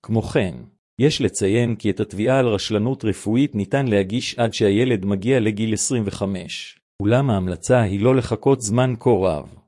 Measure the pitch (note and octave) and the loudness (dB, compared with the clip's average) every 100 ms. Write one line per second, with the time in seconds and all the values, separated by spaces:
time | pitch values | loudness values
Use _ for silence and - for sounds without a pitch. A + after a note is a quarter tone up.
0 | - A2 G#2 D3 G2 B1+ A#1 _ _ - | -2 -2 0 0 -2 -6 -16 _ _ 0
1 | C#3 D3+ A2 - G2 A2+ A#2+ A2 G#2+ F#2 | 0 2 -2 0 0 2 0 -2 -2 -2
2 | G#2+ F#2+ A2+ C3+ B2 G2+ - G#2+ A2 C3 | -4 -2 0 2 2 0 0 0 0 -2
3 | A2 F#2+ - A#2 C#3+ G#2+ G2 C#3 C3+ G2+ | -4 -4 -2 0 0 0 -2 -2 2 0
4 | F#2+ A2+ - - A#2 - G#2+ G2+ B2+ A2+ | 0 -4 -6 -2 -2 2 2 4 2 0
5 | G2 G2 G#2 C3 A2 G#2+ A2 G#2+ - B2+ | 0 -2 0 2 2 -2 -2 -2 -2 -2
6 | G#2 - G2 F#2+ F2+ - - - _ _ | -2 -4 -4 -4 -8 -12 -14 -20 _ _
7 | G2+ A#2+ C#3 G2+ F#2 E2+ - B2+ G#2+ G2 | 2 2 2 0 -2 -6 2 2 4 2
8 | A2+ C3+ A2+ A2 - C3+ A2+ A#2 B2+ A#2+ | 2 2 0 -2 0 0 0 0 0 0
9 | - G#2+ F#2 D2+ - - | 0 2 2 -2 -6 -20